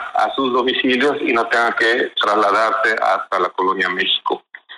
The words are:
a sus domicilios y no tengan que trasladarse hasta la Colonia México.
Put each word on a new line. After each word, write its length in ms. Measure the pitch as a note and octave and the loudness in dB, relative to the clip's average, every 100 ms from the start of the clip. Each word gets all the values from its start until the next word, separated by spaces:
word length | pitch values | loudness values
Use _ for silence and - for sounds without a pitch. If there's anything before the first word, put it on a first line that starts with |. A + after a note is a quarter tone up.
| - - | -2 -2
a 180 | G#2+ | -2
sus 200 | - C3 | 0 0
domicilios 640 | B2 B2+ A#2 C3 B2 D3 C#3+ | 0 0 0 0 2 2 0
y 140 | - | 0
no 120 | A#2 A#2 | 0 0
tengan 260 | A#2+ A#2 | 0 0
que 400 | - A#2+ B2+ A#2+ - | 0 0 0 -2 -2
trasladarse 760 | G#2+ G#2 G2+ G#2 A2 A2 A2 A2 | 0 2 2 2 2 2 0 0
hasta 360 | - G2 - F#2+ | 0 0 -2 -2
la 120 | F#2 | -2
Colonia 400 | - F#2 G2 F#2 | 0 -2 0 -2
México. 560 | F#2 - - - - _ - - | -2 -2 -2 -2 -6 _ -20 -20